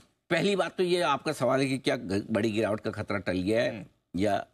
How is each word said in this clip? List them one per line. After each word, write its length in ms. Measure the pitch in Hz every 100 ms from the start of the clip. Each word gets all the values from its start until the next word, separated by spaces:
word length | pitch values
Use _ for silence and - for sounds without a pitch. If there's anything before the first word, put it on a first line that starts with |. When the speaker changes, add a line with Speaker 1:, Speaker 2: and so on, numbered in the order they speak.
| - _ -
Speaker 1:
पहली 260 | 165 196 190
बात 220 | 165 -
तो 60 |
ये 180 | 180 175
आपका 300 | 160 170 160
सवाल 280 | 143 123 131
है 80 | 139
कि 100 | 131
क्या 180 | 139 135
ग-, 320 | 87 98 -
बड़ी 200 | 107 113
गिरावट 280 | 104 101 107
का 120 | 113
खतरा 260 | 95 - 101
टल 240 | 95 92
गया 220 | 92 113
है 120 | 131 113
Speaker 2:
हम्म। 440 | 85 _ _ 87
Speaker 1:
या 280 | 104 98 -